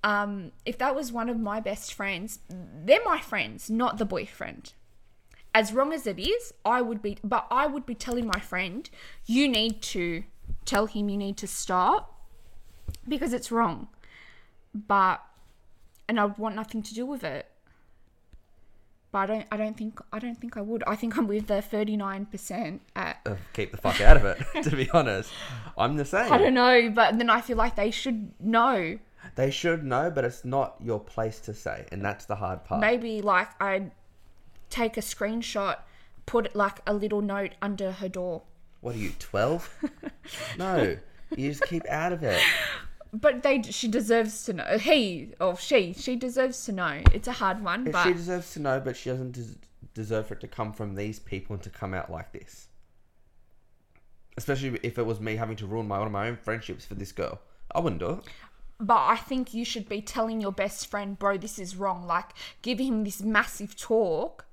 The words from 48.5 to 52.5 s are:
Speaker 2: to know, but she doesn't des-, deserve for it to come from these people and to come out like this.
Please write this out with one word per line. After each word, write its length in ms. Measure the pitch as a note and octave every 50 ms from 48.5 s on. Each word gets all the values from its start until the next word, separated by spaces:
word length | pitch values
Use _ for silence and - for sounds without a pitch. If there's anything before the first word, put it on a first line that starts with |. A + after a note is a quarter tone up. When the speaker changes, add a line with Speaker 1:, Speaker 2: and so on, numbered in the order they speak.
| -
Speaker 2:
to 60 | D#3+
know, 180 | D3+ C#3 C3 C3+
but 160 | C3 C3+ B2
she 140 | - - B2+
doesn't 220 | B2+ B2+ C3 B2+ B2
des-, 260 | B2 A#2+ A2 G#2+ - - - - - - - -
deserve 320 | - A2+ G#2 A2+ G#2+ G#2+
for 80 | - G#2+
it 60 | - -
to 60 | -
come 240 | - - A2+ G#2+ G#2+
from 220 | - A2 G2+ -
these 240 | - G#2 G#2+ A2 -
people 360 | - - - F#2 F2+ - G#2+
and 80 | G2 F2
to 80 | G2
come 240 | - - - F#2+ F#2+
out 160 | F#2 - -
like 220 | E2+ E2 E2+ - -
this. 360 | - - -